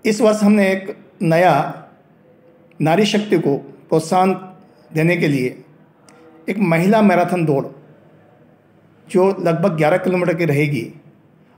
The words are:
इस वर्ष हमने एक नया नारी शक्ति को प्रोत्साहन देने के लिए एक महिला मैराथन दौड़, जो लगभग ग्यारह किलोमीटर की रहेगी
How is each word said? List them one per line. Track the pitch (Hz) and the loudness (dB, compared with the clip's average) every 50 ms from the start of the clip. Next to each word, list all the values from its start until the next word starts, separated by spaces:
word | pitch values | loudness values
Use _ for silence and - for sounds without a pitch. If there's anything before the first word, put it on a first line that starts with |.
| - | -4
इस | 220 208 - | -4 0 2
वर्ष | 254 214 208 208 208 | 2 2 2 2 2
हमने | 202 208 208 196 190 | 2 4 4 2 2
एक | 190 190 - - - - - - _ - | 0 -2 -6 -10 -14 -16 -20 -20 _ -4
नया | - 160 160 165 180 180 143 139 160 - - - - - - _ _ _ _ _ _ _ _ _ _ _ _ _ _ _ _ - | -2 0 2 4 4 4 2 2 -2 -4 -10 -14 -20 -20 -20 _ _ _ _ _ _ _ _ _ _ _ _ _ _ _ _ -4
नारी | - - 165 190 220 | 0 0 2 2 2
शक्ति | 208 - 202 208 - 202 | 0 0 -2 0 0 0
को | 165 - 139 139 | 0 0 -2 -4
प्रोत्साहन | 127 - - - - - _ 160 160 156 - 190 185 185 190 185 - - - - - - _ _ _ _ _ - | -4 -6 -12 -20 -20 -6 _ -2 -2 -2 0 0 0 0 0 -2 -4 -10 -16 -20 -20 -20 _ _ _ _ _ -4
देने | 156 156 165 180 | -2 0 0 0
के | 170 170 | 0 0
लिए | 156 143 135 123 123 117 - - - _ _ _ _ _ _ _ - - - - - - - - - | -2 -2 -2 -4 -6 -8 -12 -20 -20 _ _ _ _ _ _ _ -20 -20 -20 -20 -20 -20 -12 -10 -8
एक | 196 | -4
महिला | 208 202 170 165 165 175 196 220 220 | -2 0 2 2 2 2 2 4 4
मैराथन | 208 196 175 175 175 170 185 180 165 | 4 4 4 2 0 0 -2 -2 -2
दौड़, | 151 139 139 123 - - - - - - _ _ _ _ _ _ _ _ _ _ _ _ _ _ _ _ _ _ _ _ _ _ | 0 -2 -2 -4 -6 -14 -20 -20 -20 -20 _ _ _ _ _ _ _ _ _ _ _ _ _ _ _ _ _ _ _ _ _ _
जो | - - 185 190 196 190 190 | -2 0 0 2 2 0 -2
लगभग | 175 170 165 160 170 202 160 | -2 -2 -2 0 -2 -2 0
ग्यारह | 156 151 151 175 | 0 0 0 0
किलोमीटर | 185 - 185 180 180 175 175 175 | 0 0 -2 -2 0 -2 -2 -2
की | 165 170 | 0 -2
रहेगी | 156 139 143 156 147 143 117 - 107 - - - - _ _ _ _ _ _ _ _ _ | 0 0 0 0 -2 -2 -6 -8 -10 -14 -20 -20 -20 _ _ _ _ _ _ _ _ _